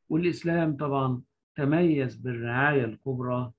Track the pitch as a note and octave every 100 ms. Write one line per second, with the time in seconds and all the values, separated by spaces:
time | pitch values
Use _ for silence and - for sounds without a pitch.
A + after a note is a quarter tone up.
0 | - D#3 F3 D#3 E3+ E3+ D#3+ C#3 D3 C#3
1 | C3 B2 - _ _ - C#3 D#3+ F3 D3
2 | B2 A2+ B2 A#2+ A#2+ B2 D3 C#3+ A#2 G#2+
3 | C3+ B2+ B2 B2 B2